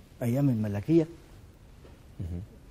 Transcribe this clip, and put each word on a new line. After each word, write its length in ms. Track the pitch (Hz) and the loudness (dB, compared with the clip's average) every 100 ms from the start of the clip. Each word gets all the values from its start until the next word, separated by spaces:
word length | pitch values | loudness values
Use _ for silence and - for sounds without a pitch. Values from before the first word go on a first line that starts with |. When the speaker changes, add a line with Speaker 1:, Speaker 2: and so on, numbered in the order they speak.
| - - | -18 -6
Speaker 1:
أيام 280 | 120 127 143 | -2 2 2
الملكية. 580 | 113 107 101 104 165 156 - - - - - - - - - - - | 2 0 -2 2 2 2 -6 -20 -20 -20 -20 -20 -20 -20 -20 -18 -12
Speaker 2:
مهم. 220 | 85 87 110 - - | -10 -10 -12 -18 -20